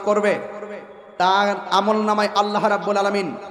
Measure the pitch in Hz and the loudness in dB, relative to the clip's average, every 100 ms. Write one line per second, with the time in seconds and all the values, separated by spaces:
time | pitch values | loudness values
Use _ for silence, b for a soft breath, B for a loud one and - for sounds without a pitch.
0 | 208 208 208 165 - - 208 202 - - | 0 2 2 0 -4 -12 -12 -14 -16 -20
1 | - - 180 196 202 196 - 185 208 214 | -12 0 2 4 2 -2 0 0 2 2
2 | 214 208 202 202 208 208 214 196 202 202 | 2 2 2 0 0 0 0 0 0 0
3 | 202 202 170 - - | 0 0 -4 -8 -12